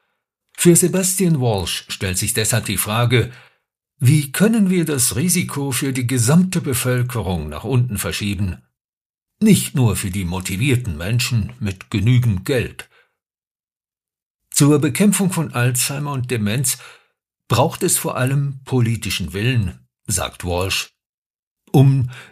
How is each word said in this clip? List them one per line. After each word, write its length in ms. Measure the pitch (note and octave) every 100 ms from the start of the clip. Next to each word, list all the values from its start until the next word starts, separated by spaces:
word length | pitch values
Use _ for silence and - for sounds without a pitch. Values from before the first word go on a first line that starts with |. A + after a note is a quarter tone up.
| _ _ _ _ _ -
Für 160 | F3
Sebastian 680 | E3+ E3+ F#3 F#3 - F3+ D3+
Walsh 420 | B2 G2 F2 - -
stellt 280 | - G2 F#2
sich 160 | G#2
deshalb 300 | - G#2+ A2 -
die 120 | F2+
Frage, 520 | - A2 A#2+ B2 - - - _ _ _ _ -
wie 320 | B2 D#3 C#3+
können 380 | - G#3+ A#3 F#3+
wir 160 | F#3 D#3+
das 320 | C#3 - B2+
Risiko 560 | F3+ F3 - C#3+ C#3
für 180 | B2 C#3
die 160 | C3 A#2+
gesamte 540 | C3 A2+ E3+ F#3 E3+
Bevölkerung 880 | C#3+ B2+ B2+ B2+ B2 A#2 F#2+ F2 D2+
nach 160 | D2 A2+
unten 320 | B2+ B2 G2
verschieben? 640 | E2+ - G#2 F#2+ G2 - _ _ _ _ _ _ _ -
Nicht 340 | A3 - - D3
nur 220 | A2+ F2
für 140 | G2
die 120 | G2
motivierten 720 | F2 F#2 F2+ F#2 C#3+ B2 B2 D#2
Menschen 540 | F2+ A#2+ - A#2 F2 -
mit 320 | G2+ F#2+ -
genügend 540 | F#2+ G#2+ B2 B2 F#2 -
Geld. 440 | C3 D#2+ - - _ _ _ _ _ _ _ _ _ _ _ _ _ _ _ _
Zur 300 | - C#3+ D3
Bekämpfung 500 | D3+ - G#3 G3+ F#3+
von 240 | E3+ D3
Alzheimer 600 | B2 B2 B2+ - C#3+ D3
und 180 | C3+ B2
Demenz 460 | A#2+ G#2 B2 C3+ - - - _ _ _ _ -
braucht 340 | A#2+ D#3 -
es 140 | F#3 -
vor 180 | D#3+ -
allem 460 | B2+ C#3+ C#3+ -
politischen 720 | - B2+ A2+ A2 G2 - E2
Willen, 520 | F#2+ A#2 B2+ F2+ - _ _ -
sagt 380 | - C#2 - F2+
Walsh, 440 | F2 F#2+ - - _ _ _ _ _ _ _ _
um 360 | C#3 C3+ C3+ B2 - -